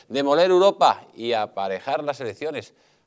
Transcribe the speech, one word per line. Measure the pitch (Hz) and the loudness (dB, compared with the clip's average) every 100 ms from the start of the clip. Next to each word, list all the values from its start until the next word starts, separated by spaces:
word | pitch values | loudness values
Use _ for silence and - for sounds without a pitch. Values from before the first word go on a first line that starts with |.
| - | -10
demoler | 131 139 151 185 | -4 0 2 4
Europa | 180 196 196 156 101 - - | 4 4 4 2 2 -8 -10
y | 117 | -4
aparejar | 110 107 98 98 92 - 147 | -4 -4 -6 -6 -6 -6 -6
las | 147 135 | -6 -8
elecciones. | 120 95 - 139 - _ _ _ | -10 -10 -10 -10 -14 _ _ _